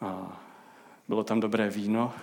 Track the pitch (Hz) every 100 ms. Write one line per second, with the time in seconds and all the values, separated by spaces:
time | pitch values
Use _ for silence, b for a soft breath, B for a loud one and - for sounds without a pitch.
0 | 98 92 92 87 B B B B B B
1 | - 107 107 110 110 113 104 101 101 110
2 | 123 -